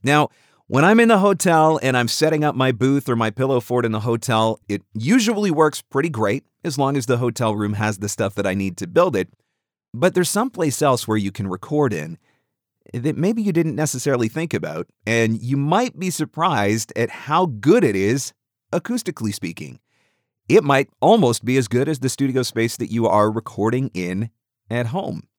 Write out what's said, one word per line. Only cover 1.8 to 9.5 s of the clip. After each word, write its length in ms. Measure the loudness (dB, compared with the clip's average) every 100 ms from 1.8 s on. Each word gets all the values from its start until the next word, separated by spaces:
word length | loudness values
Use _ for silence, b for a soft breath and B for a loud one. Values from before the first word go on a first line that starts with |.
and 140 | 0 0
I'm 120 | 0
setting 340 | 0 0 2
up 120 | 0
my 180 | 0 0
booth 360 | 2 0 0 0
or 80 | -2
my 140 | -2
pillow 300 | -2 0 0
fort 240 | 0 -2
in 80 | 0
the 80 | -2
hotel, 600 | -2 -2 0 2 2 -2 _
it 160 | -8 _
usually 560 | -8 2 2 2 0 0
works 320 | 2 2 0
pretty 260 | -6 -4 -2
great 360 | 0 0 -2 _ _
as 140 | -8 -2
long 180 | 0 0
as 80 | 0
the 120 | 0
hotel 360 | 0 -2 -2
room 200 | 0 -2
has 240 | 0 -2 -2
the 100 | -6
stuff 260 | -4 -4 -2
that 100 | -2
I 80 |
need 240 | 0 -4 -6
to 80 | -2
build 280 | 2 2
it. 140 | 0 -4 _ _